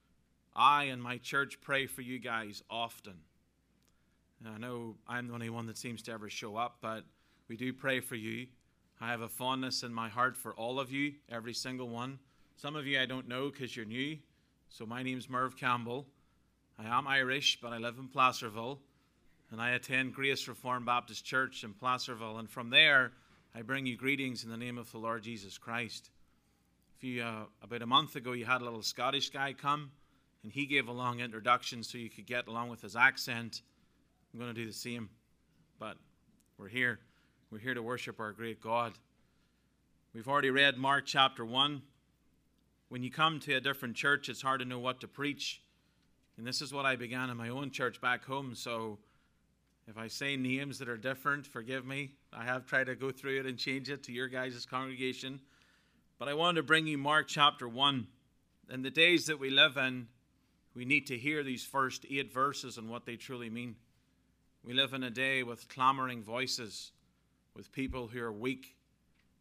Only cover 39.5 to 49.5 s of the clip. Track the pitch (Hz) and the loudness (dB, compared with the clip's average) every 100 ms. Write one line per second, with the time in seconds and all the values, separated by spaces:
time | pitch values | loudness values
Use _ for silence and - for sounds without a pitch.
39.5 | _ _ _ _ _ _ 113 117 143 135 | _ _ _ _ _ _ -10 2 4 6
40.5 | 131 143 123 135 139 131 143 135 131 113 | 8 8 6 4 2 4 6 6 4 -2
41.5 | 127 143 143 - _ _ _ _ _ _ | 0 0 0 -10 _ _ _ _ _ _
42.5 | _ _ _ _ 123 123 160 160 151 147 | _ _ _ _ -6 -6 4 4 4 2
43.5 | 131 131 135 123 110 143 143 139 113 135 | 2 2 0 -4 0 4 4 2 -4 0
44.5 | 131 127 123 127 127 104 - 143 139 - | 0 -2 -2 -2 -2 -8 -4 -4 -2 -6
45.5 | - _ _ _ _ _ _ _ - 117 | -8 _ _ _ _ _ _ _ -12 -6
46.5 | 123 139 139 135 127 120 127 127 120 117 | -4 -4 0 2 2 -2 -4 -4 -4 -4
47.5 | 131 143 135 123 - 127 123 - 135 135 | -4 -6 -2 -2 0 0 0 0 -6 -6
48.5 | 110 123 117 113 104 _ _ _ _ _ | -8 -4 -4 -4 -8 _ _ _ _ _